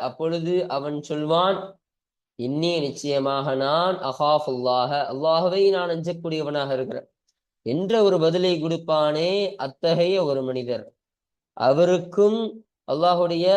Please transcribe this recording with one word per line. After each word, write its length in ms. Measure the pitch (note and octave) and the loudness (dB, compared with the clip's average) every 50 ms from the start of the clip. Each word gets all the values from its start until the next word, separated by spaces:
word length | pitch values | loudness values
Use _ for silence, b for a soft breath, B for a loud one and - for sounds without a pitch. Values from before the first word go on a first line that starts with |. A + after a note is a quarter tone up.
அப்பொழுது 540 | A#2+ B2+ B2 - D#3+ E3 E3 E3+ E3 E3 F3+ F3+ F3 E3+ | -2 -4 -6 -4 -4 -4 -2 -2 -2 -2 0 0 -2 -2
அவன் 280 | C3 C#3 C#3 D3 D3 D3 D3+ | -4 -4 -4 -4 -6 -8 -6
சொல்வான், 560 | - D#3 D3+ D3+ D3+ D#3+ E3+ F3+ F#3+ G3 F#3+ - - - _ _ _ _ _ _ _ _ _ _ _ _ - | -6 -6 -4 -2 0 2 2 2 2 0 -2 -6 -10 -16 _ _ _ _ _ _ _ _ _ _ _ _ -8
"இன்னி, 340 | A#2+ B2 C#3 D3 D#3+ E3+ F3 E3 | -6 -4 -2 -2 0 0 0 0
நிச்சயமாக 760 | D3 C#3 B2+ - - D3 C#3+ C#3 C3+ C#3 C#3 C#3 C#3 D3 C3+ | -2 -4 -6 -6 -4 -2 -2 0 0 0 -2 -2 -2 -2 -2
நான், 420 | C3+ C3+ C3+ D3 E3 F3 F#3 F#3 F3+ - | -2 0 0 2 2 2 0 -2 -2 -4
அகாஃபுல்லாஹ, 880 | C3+ C3 - D3+ D3 D3+ D3+ D3 - C3 B2+ B2 B2+ B2 B2+ B2 C3 D3 C#3+ C#3 | -6 -4 -2 2 2 2 2 2 -2 -4 -2 0 0 2 2 0 0 0 -2 -2
அல்லாஹ்வை 560 | - B2 C3+ D3 D#3+ D#3+ E3 F3 F3+ F3 G3 G3 G3 | -4 -4 -2 0 2 2 2 2 2 2 2 4 4
நான் 220 | F#3+ F#3 F3+ F3 E3+ | 2 2 0 -2 -4
அஞ்சக்கூடியவனாக 760 | E3 E3 E3+ F3 E3+ E3 E3+ D#3+ D#3 D3+ C#3+ D3 D3 C#3 C#3 C#3 | -4 -4 -6 -8 -6 -6 -6 -4 -4 -4 -4 -4 -4 -2 -2 -2
இருக்கிறேன்" 360 | B2+ C3 G3+ - B2+ - _ _ _ _ _ _ _ _ _ _ _ _ | -4 -4 -6 -8 -10 -12 _ _ _ _ _ _ _ _ _ _ _ _
என்ற 260 | - B2 D#3 F#3 F#3+ A3+ A3+ G#3+ | -4 -2 -2 0 0 2 4 4
ஒரு 140 | G3+ F#3 F3 | 4 4 4
பதிலை 340 | D#3 D#3+ E3 F3+ F3+ F3+ F3+ | 2 2 2 2 2 2 0
கொடுப்பானே, 720 | E3 D3+ E3 E3 E3 E3 E3 D#3+ D#3 D3+ D3+ D3+ D3+ E3 F3 F#3+ G3+ G3+ F#3 - - | 0 0 -2 -2 -4 -2 0 2 2 2 2 2 0 0 0 0 0 -2 -4 -4 -6
அத்தகைய 580 | B2+ C3+ C3+ _ - E3 D#3+ D#3+ E3+ F3 F#3+ F#3+ F3 | -10 -10 -8 _ 0 0 2 2 2 2 2 2 0
ஒரு 180 | D3 C#3 C3+ C3 | 0 0 -2 -2
மனிதர், 440 | B2+ B2+ B2+ B2 A#2+ A#2+ A2 G#2+ - - _ _ _ _ _ _ _ _ _ _ _ _ | -2 -4 -4 -4 -4 -6 -6 -8 -12 -18 _ _ _ _ _ _ _ _ _ _ _ _
அவருக்கும் 840 | - - B2 C#3 D3 F3 F3 F#3 F3 E3+ F3 - - G3+ G#3 A3 A3+ A3+ A3 A3+ - - _ _ _ _ - | 0 2 4 4 6 6 4 4 2 0 -2 0 2 4 4 4 2 -2 -6 -8 -12 -18 _ _ _ _ -6
அல்லாஹ்வுடைய 580 | C3 D3 E3 F3 F3+ E3+ F3 E3 E3+ E3 E3+ F3+ F#3+ | -2 2 2 4 4 4 2 0 0 0 2 2 2